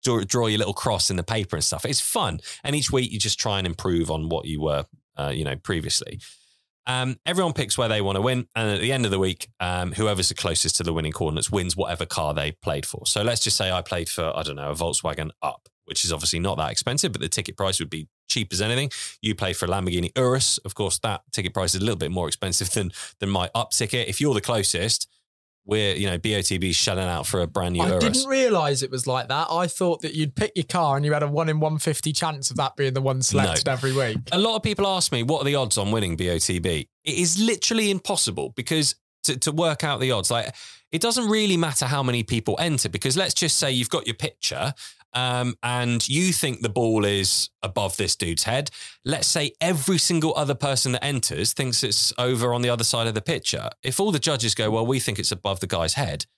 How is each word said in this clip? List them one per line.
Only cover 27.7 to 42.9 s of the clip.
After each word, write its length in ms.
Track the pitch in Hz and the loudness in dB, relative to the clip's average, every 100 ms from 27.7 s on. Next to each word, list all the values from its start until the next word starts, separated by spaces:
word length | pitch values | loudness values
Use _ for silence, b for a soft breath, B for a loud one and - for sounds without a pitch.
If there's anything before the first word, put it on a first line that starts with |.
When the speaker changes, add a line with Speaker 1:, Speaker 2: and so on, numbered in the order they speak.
Speaker 1:
new 80 | 87 | 2
Speaker 2:
I 60 | 85 | 2
Speaker 1:
Urus. 140 | - | 2
Speaker 2:
didn't 240 | - 262 269 | 2 2 0
realise 540 | 269 254 196 147 139 | 2 4 4 2 0
it 80 | 135 | -2
was 160 | 131 127 | -4 -2
like 220 | 127 120 | -2 -2
that. 200 | 139 165 | -2 0
I 160 | 170 175 | 0 -2
thought 320 | - 180 165 | 0 0 0
that 120 | 160 | -2
you'd 200 | 151 156 | -2 -2
pick 180 | - 214 185 | 0 -2 -2
your 80 | |
car 320 | 147 180 160 139 | -2 2 4 4
and 80 | |
you 80 | 147 | 2
had 100 | 151 | 2
a 60 | 147 | 2
one 200 | 147 160 | 0 2
in 120 | 156 | 2
one 180 | 156 151 | 2 2
fifty 340 | - 147 160 | 0 0 0
chance 380 | 147 165 147 131 | 0 -2 -2 -4
of 60 | 127 | 0
that 180 | 135 | -2
being 200 | - 135 | 0 0
the 60 | 131 | 2
one 200 | 135 131 | 0 2
selected 440 | 127 - 95 80 143 | 2 4 4 2 0
Speaker 1:
No. 60 | |
Speaker 2:
every 200 | 127 135 | 0 0
week. 260 | 131 123 110 127 | 0 0 -2 -2
Speaker 1:
A 60 | 180 | 2
lot 180 | 220 220 | 2 2
of 80 | |
people 240 | 220 202 202 | 0 0 2
ask 240 | 190 - | 2 2
me, 100 | 127 | 0
"What 200 | 117 151 | 2 2
are 20 | |
the 100 | 139 | 2
odds 240 | 143 123 - | 2 2 0
on 140 | 101 | 2
winning 240 | 110 98 80 | 2 0 0
B 140 | 90 | 0
O 80 | 85 | 2
T 200 | - 90 | 0 0
B?" 300 | 87 80 - _ | 0 -2 -4 _
It 100 | - | -4
is 240 | 123 175 175 | 0 2 2
literally 540 | 226 226 - 226 214 | 2 2 2 2 2
impossible 600 | 190 - 190 - 87 67 123 | 0 -2 0 0 -2 -4 -6
because 400 | 120 160 143 - _ _ | 0 2 2 -2 _ _
to, 140 | - 127 | -4 0
to 140 | - | 0
work 320 | 151 170 151 | 2 2 2
out 160 | 156 139 | -2 0
the 100 | 131 | 2
odds, 220 | 113 92 | 2 2
like, 200 | 120 - B B B B | 0 -2 B B B B
it 100 | 170 | 0
doesn't 280 | 233 233 220 | 2 2 2
really 280 | 214 208 180 | 4 4 4
matter 300 | 165 135 127 | 2 0 0
how 160 | 139 | 2
many 220 | 131 120 | 2 0
people 320 | 107 117 110 104 | 2 0 0 0
enter, 300 | 170 143 | 0 2
because 280 | - | 0